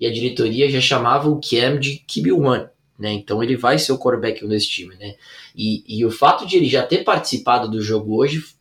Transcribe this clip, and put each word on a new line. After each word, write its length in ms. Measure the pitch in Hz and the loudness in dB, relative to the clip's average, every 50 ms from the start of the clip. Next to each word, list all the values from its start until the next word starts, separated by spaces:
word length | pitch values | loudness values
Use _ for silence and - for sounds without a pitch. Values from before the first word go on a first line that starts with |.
e 40 | 120 | -4
a 80 | 117 | -4
diretoria 560 | 110 117 120 127 123 - 117 110 113 131 143 135 | -2 -2 -4 -2 0 0 0 0 2 2 2 2
já 120 | 131 127 | 2 0
chamavam 540 | 127 - 139 123 120 120 131 147 151 151 147 | 0 2 0 0 2 2 2 2 2 0 0
o 60 | - | 0
Cam 380 | - - 123 117 123 139 147 139 | -2 0 0 2 2 2 0 0
de 200 | 135 139 143 - | -2 -4 -6 -8
Q 240 | - - - - | -12 -8 -6 -2
B 100 | - - | 0 2
one, 340 | 185 160 139 131 123 104 - - _ _ _ _ _ - | 2 4 4 2 0 0 -4 -8 _ _ _ _ _ -8
né? 140 | 104 107 | -6 -6
Então 280 | 104 101 - - 107 110 | -6 -6 -4 -4 -2 -2
ele 160 | 117 123 131 | 0 0 0
vai 220 | 117 117 123 147 156 | 0 2 2 2 2
ser 140 | - - | 2 0
o 60 | 131 - | -2 0
quarterback 460 | - 127 123 110 117 113 - - 104 | 0 0 0 0 -2 -4 -4 -4 -2
um 40 | 104 | -2
desse 180 | 107 104 101 | 0 0 0
time, 300 | - - 95 90 92 92 | -2 -4 -8 -10 -14 -16
né? 180 | 95 101 101 - - - - - - - - _ | -16 -16 -16 -16 -16 -20 -20 -20 -20 -20 -18 _
E, 300 | - 107 110 107 104 - | -4 -2 -2 -2 -4 -6
e 180 | - 107 113 117 | -8 -2 0 0
o 60 | 113 | 0
fato 340 | - - 139 156 180 - - | 2 4 4 4 4 2 -2
de 120 | 175 185 | 0 2
ele 100 | 175 147 | 2 4
já 160 | 123 135 123 | 4 2 0
ter 220 | - - - 240 - | 2 0 0 0 2
participado 680 | 220 185 156 - - 131 - - 123 120 110 107 107 | 0 0 0 -2 -4 -6 -4 0 2 2 2 0 -2
do 100 | 110 110 | -4 -4
jogo 360 | 104 107 110 107 107 107 107 | -2 -2 -2 -2 -2 0 0
hoje 280 | 117 135 147 156 160 156 - _ _ | 2 2 2 0 -4 -8 -10 _ _